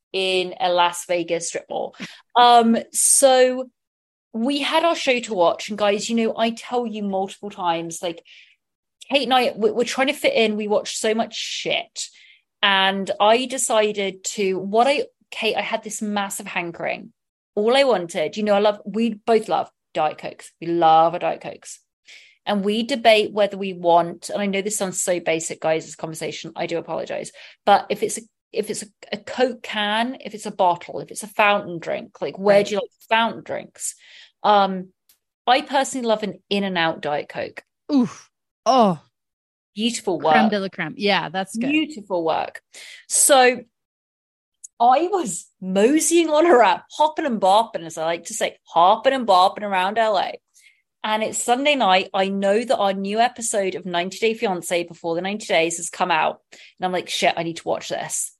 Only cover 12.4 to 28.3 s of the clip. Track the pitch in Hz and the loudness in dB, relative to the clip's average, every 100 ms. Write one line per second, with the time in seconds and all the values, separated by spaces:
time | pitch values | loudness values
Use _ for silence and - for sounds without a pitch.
12.4 | _ _ 202 190 190 196 190 - 208 240 | _ _ 0 2 2 0 -4 0 2 2
13.4 | 254 254 - 226 214 202 196 190 - - | 0 -4 0 2 2 -2 -6 -6 -8 -4
14.4 | 190 185 196 220 254 294 - _ _ - | -2 -2 0 2 2 0 -4 _ _ -6
15.4 | 220 214 202 220 220 - 214 208 196 - | -4 -4 -4 -8 -8 -8 -6 -4 -4 -8
16.4 | 196 185 170 165 156 - - _ _ _ | -8 -8 -8 -6 -8 -8 -12 _ _ _
17.4 | _ 208 214 269 277 196 170 190 156 208 | _ -2 2 4 4 0 -2 -4 -4 -2
18.4 | 208 196 208 208 202 196 233 208 - 226 | 0 2 2 0 -6 -4 -4 -4 0 0
19.4 | 220 160 - _ _ 170 156 - 175 - | 2 -4 -4 _ _ -2 -2 -4 -12 -14
20.4 | - _ 165 170 165 160 165 170 165 - | -20 _ -4 2 6 6 6 2 -4 -6
21.4 | 165 - - - _ _ - - _ _ | -10 -16 -18 -20 _ _ -20 -20 _ _
22.4 | - 208 196 220 233 269 233 214 208 208 | -4 -2 0 -2 -2 2 4 4 4 0
23.4 | 202 196 196 175 170 170 170 - - - | 0 -2 -8 -2 4 4 2 -6 -8 -4
24.4 | 202 196 202 - 190 170 - 175 170 160 | -2 -2 -4 -4 -4 -4 -2 -2 -2 -4
25.4 | 160 165 160 160 - - 160 160 156 - | -4 -6 -2 -2 -4 -12 -12 -8 -10 -10
26.4 | 165 - 170 170 160 165 - - - - | -12 -10 -6 -6 -6 -8 -8 -10 -10 -16
27.4 | - _ - 196 - 208 202 - - | -20 _ 4 4 2 -4 -4 -6 -12